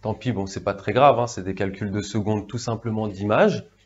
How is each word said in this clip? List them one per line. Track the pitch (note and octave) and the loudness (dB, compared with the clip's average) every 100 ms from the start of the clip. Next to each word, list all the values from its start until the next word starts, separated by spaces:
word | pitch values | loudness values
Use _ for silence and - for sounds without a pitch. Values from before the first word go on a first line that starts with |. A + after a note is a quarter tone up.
Tant | G#2+ G#2+ | -4 -4
pis, | B2+ | -4
bon, | G2 G2 | -2 -4
c'est | - | -4
pas | - | -4
très | G2 - | -4 -2
grave, | G#2 C#3+ A#2 | 6 6 6
hein, | A#2 | 0
c'est | - | -4
des | F#2 | -6
calculs | F#2+ G2 F#2+ G#2 | -4 -4 -4 -4
de | G2 | -4
secondes, | G2 A2 G2 G#2+ G2 | -2 -2 0 -2 -2
tout | A#2 | -8
simplement | A#2+ A2 A#2 A2 A2 | -6 -6 -4 -4 -4
d'images. | F#2+ G2+ A#2 G#3 A#2 - _ | -4 0 4 4 2 -6 _